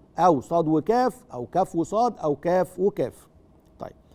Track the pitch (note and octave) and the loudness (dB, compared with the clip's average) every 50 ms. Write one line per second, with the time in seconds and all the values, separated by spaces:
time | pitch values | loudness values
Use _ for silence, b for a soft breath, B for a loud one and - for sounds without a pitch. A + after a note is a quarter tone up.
0 | - _ _ - E3 F#3 E3 C3 A2+ - E3+ E3+ E3+ D3+ D#3 D#3 - - A3 B3 | -20 _ _ 2 4 4 4 2 0 -2 0 0 0 2 0 0 2 2 2 2
1 | B3+ B3 - - - - - B2+ B2 - - E3+ F#3 F#3 - E3 E3 - G3 G#3+ | 0 0 -2 -6 -12 -16 -14 -12 -10 -4 -2 -2 -2 0 -2 -4 -4 -2 0 0
2 | A#3+ B3 - - - D#3 C#3+ C#3 - E3+ F3+ F#3 F3 - - - F#3 G3+ - - | 0 0 -2 -2 -2 -2 -2 -2 -2 0 0 0 0 -2 -2 -2 -2 -2 0 -2
3 | C#3 A2 - - - _ _ - - _ _ _ _ _ _ - A2+ G2+ - _ | -4 -6 -6 -10 -20 _ _ -20 -20 _ _ _ _ _ _ -18 -18 -18 -18 _
4 | _ b b | _ b b